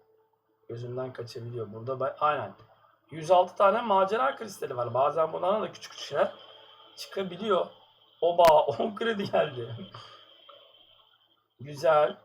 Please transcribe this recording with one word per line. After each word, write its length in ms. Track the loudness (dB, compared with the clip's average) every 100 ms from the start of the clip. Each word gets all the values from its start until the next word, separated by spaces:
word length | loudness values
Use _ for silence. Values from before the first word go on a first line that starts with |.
| _ _ _ _ _ _ -16
gözümden 440 | -12 -10 -8 -10
kaçabiliyor. 600 | -10 -14 -14 -12 -10 -10
Burada 280 | -10 -8 -6
ben, 160 | -6 -2
aynen. 340 | -2 -2 -6 -14 _ _ _ _ _
Yüz 200 | -6 4
altı 260 | 4 4 2
tane 240 | 2 2
macera 560 | 2 2 4 2 -2 -4
kristali 400 | -10 -10 -8 -4
var. 180 | -2
Bazen 380 | 2 2 2 -2
bunlardan 300 | 0 0 0
da 100 | -4
küçük 200 | -10 -20
küçük 140 | -18 -6
şeyler 260 | -2 -2 -4 -20 -20 -20 -20 -20 -20
çıkabiliyor. 680 | -10 -8 -8 -6 0 0 0 -10 _ _ _ _
Oba, 240 | 2 6
<laughs> 340 | 8 8 4 -2
on 160 | -4
kredi 360 | -4 -4 -4 -2
geldi. 460 | 0 -2 -4 -12 -14 -16 -20 -20 -20 -20 _ -20 -20 _ _ _ _ _ _ _ _ _ -20
Güzel. 560 | -16 -2 2 4 2 -2